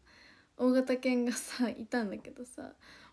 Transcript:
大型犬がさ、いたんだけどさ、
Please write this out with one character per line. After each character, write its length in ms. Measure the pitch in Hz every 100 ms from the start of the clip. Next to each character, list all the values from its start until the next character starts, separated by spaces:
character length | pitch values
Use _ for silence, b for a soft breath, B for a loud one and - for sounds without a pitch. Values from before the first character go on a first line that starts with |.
| B B B B B -
大 160 | 254
型 240 | 254 262 254
犬 300 | 254 247 240
が 80 |
さ、 360 | - - - 233
い 160 | - 220
た 180 | 247
ん 60 | 208
だ 100 | 214
け 120 | -
ど 140 | - 247
さ、 280 | - - - B B B